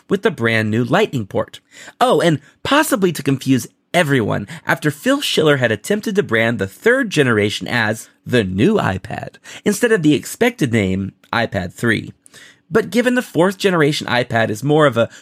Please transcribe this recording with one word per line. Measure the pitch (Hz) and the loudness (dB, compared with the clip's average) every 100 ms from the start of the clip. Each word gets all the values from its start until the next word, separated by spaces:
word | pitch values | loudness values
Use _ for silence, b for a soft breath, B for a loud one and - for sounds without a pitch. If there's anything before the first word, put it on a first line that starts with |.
| B | B
with | 196 | -2
the | 208 | 0
brand | 143 113 113 110 | 0 0 0 0
new | 107 | 0
Lightning | 120 165 - 131 101 | 0 0 0 -2 -6
port. | 117 - - _ B B B | -6 -6 -10 _ B B B
Oh, | 247 170 | 2 2
and | 123 - b b | 2 -2 b b
possibly | - 277 311 247 185 | -2 0 0 0 0
to | 147 | -2
confuse | - 139 131 131 - _ _ | -2 -2 0 0 -2 _ _
everyone, | 165 156 135 104 101 101 165 B | 0 2 2 0 -4 -6 -10 B
after | 165 151 | -2 -2
Phil | - 240 285 | -2 -2 -2
Schiller | 285 - 156 143 | -2 0 2 2
had | 120 | 2
attempted | 107 - 208 233 196 | 0 -4 -4 -2 -2
to | |
brand | 117 113 113 117 | 0 0 0 0
the | 95 | -4
third | - 220 254 233 | -2 0 0 0
generation | 156 131 107 104 - - | 0 2 2 2 -2 -4
as | 120 107 113 - _ - | -2 -2 -4 -10 _ -2
the | 120 | 0
new | 95 92 151 220 | 0 2 2 2
iPad, | - 95 - - - - B B | 0 -4 -8 -12 -12 -16 B B
instead | 208 202 240 | -4 0 2
of | 220 | 2
the | 151 135 | 4 2
expected | - - - - 135 | 0 -2 -2 0 0
name, | 113 95 95 95 - _ | 0 0 -2 -6 -10 _
iPad | 113 113 98 87 | -4 -2 -4 -8
three. | - 117 104 - - _ B B B B | -4 -2 -2 -4 -16 _ B B B B
But | 170 - | -2 0
given | 240 240 247 | 0 0 0
the | |
fourth | - 143 180 196 | -2 2 0 2
generation | 196 175 147 147 - | 0 2 2 0 -2
iPad | 123 127 117 113 | -2 0 0 0
is | 107 | -2
more | 139 151 147 | 0 4 4
of | 117 | 2
a | 110 B | 0 B